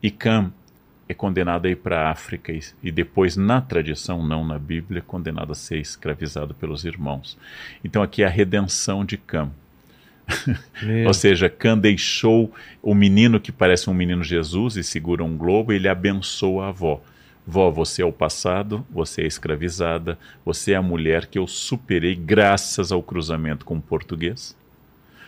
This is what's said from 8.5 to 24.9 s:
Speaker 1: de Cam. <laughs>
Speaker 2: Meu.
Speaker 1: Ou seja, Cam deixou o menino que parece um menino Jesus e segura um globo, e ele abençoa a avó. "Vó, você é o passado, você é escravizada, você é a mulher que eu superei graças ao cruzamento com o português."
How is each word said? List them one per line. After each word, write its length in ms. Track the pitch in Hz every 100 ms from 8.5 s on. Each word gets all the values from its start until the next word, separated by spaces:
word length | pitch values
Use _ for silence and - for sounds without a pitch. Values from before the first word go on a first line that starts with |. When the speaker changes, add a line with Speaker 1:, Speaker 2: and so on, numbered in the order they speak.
| 104 95 - - 98
Speaker 1:
de 120 | 95 101
Cam. 340 | - 80 73 71 _ _ _ _ _ _ -
<laughs> 40 | - 135 - - -
Speaker 2:
Meu. 260 | 107 110 110
Speaker 1:
Ou 60 |
seja, 340 | 98 104 87 92
Cam 260 | - 117 110
deixou 720 | 104 92 - - 113 113 110 - - -
o 120 | 110
menino 460 | 101 101 101 120 110
que 120 | -
parece 380 | - 90 87 -
um 40 |
menino 280 | 90 87 87
Jesus 540 | 80 85 78 90 120 104
e 60 |
segura 400 | 80 80 82 85
um 120 | 82 80
globo, 360 | 85 104 113
e 40 | 98
ele 120 | 95
abençoa 800 | 92 101 98 - - 95 95 95
a 20 |
avó. 320 | 92 82 71 - _ - _ -
"Vó, 240 | 92 90
você 320 | 78 82 -
é 40 | 87
o 60 |
passado, 760 | - 78 - 104 95 104 104 131
você 320 | 85 78 -
é 40 | 80
escravizada, 880 | - 78 76 87 87 82 82 82 78 - -
você 280 | 85 80 -
é 40 | 98
a 60 |
mulher 440 | 92 85 78 82 -
que 120 | 98
eu 80 | 90
superei 680 | - - 123 - 90 87
graças 800 | 90 80 107 101 98 - - 90
ao 100 | 92
cruzamento 640 | - 90 80 80 78 73
com 120 | - 80
o 60 |
português." 760 | - 82 - 80 85 127 - - _ _ _